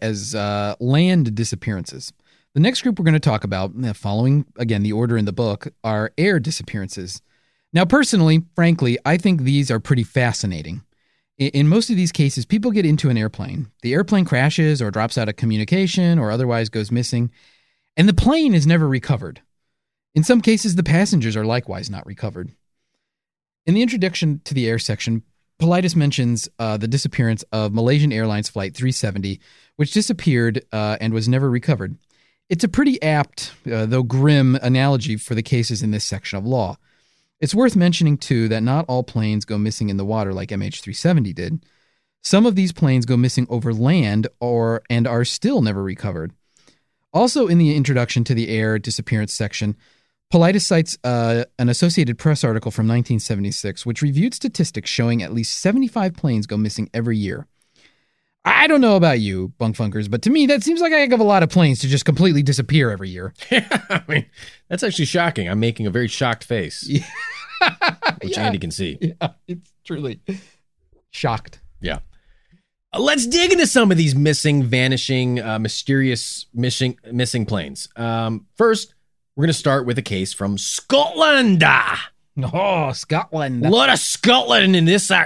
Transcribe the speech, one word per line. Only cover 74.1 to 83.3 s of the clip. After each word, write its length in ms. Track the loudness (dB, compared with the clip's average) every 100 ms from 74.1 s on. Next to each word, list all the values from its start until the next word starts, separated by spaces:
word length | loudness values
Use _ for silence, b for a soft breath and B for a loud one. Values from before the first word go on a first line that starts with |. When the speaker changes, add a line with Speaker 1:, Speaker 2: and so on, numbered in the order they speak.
| 2
Speaker 2:
missing, 480 | 2 2 2 2
vanishing, 760 | 2 2 0 0 -2 -2 0 -2
uh, 200 | -4 -4
mysterious 880 | -4 -6 0 2 2 0 -6 -12 -10 -4
missing, 420 | -2 -2 -2 -4 -6
missing 340 | -4 -2 -2 -2
planes. 420 | -4 -6 -10 -14 -8
Um, 520 | -6 -4 -4 -6 -8 0
first, 380 | 2 0 -4 _ _ _ _ -2
we're 100 | 0
gonna 80 |
start 320 | 0 0 0 0
with 100 | -4
a 60 |
case 280 | -4 -4 -6
from 260 | -6 -4 -4
Scotland. 1040 | -6 -8 0 2 2 2 2 4 4 4 4
Ah! 440 | 4 2 -4 -10 _ _ -8 -4
Speaker 1:
Oh, 380 | -2 0 0 -2
Scotland. 720 | -6 -4 -4 -2